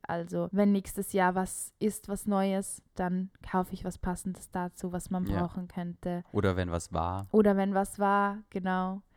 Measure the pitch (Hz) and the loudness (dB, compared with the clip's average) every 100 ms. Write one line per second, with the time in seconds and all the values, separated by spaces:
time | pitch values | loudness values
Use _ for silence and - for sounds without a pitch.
0 | - 170 170 175 170 196 202 196 190 - | -6 -6 -4 -4 0 4 6 4 0 -6
1 | 196 196 180 185 185 - - - 214 - | -2 2 4 2 -2 -6 -10 -2 -2 -2
2 | - 202 208 196 196 190 196 - _ - | -6 -4 0 2 2 0 -2 -10 _ -4
3 | 180 185 190 - - 185 185 190 185 - | -2 -2 -4 -10 -4 -2 -2 -4 -8 -4
4 | 185 180 190 180 - 185 180 - 185 180 | -4 -4 -6 -8 -8 -6 -6 -6 -6 -6
5 | - 185 190 196 175 185 180 - 175 175 | -4 -2 0 0 0 -4 -8 -8 -8 -6
6 | 180 175 - 208 196 92 87 85 - 82 | -6 -6 -2 2 2 2 2 0 -2 0
7 | 85 92 101 220 208 196 196 196 196 - | 0 -2 2 4 6 4 2 0 -2 0
8 | 202 202 202 202 - 196 180 185 185 196 | 2 4 2 -2 -8 -6 -2 0 -2 -6
9 | - | -12